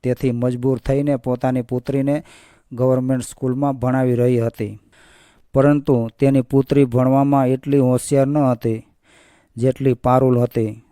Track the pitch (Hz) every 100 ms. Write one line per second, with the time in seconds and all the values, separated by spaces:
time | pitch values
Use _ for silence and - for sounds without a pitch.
0 | 127 120 131 120 123 123 131 127 - 139
1 | 143 135 127 123 131 127 120 123 - 135
2 | 135 147 - - - _ _ 120 131 131
3 | 127 131 117 - 131 127 143 135 127 131
4 | 131 120 123 123 117 - 104 107 _ _
5 | _ _ _ _ _ 135 139 147 139 123
6 | 113 _ 139 135 123 135 135 139 135 120
7 | 127 135 139 139 127 131 143 139 127 127
8 | - 143 135 147 135 120 117 113 - _
9 | _ _ _ _ _ 117 127 - 135 123
10 | 127 127 131 123 120 120 110 113 _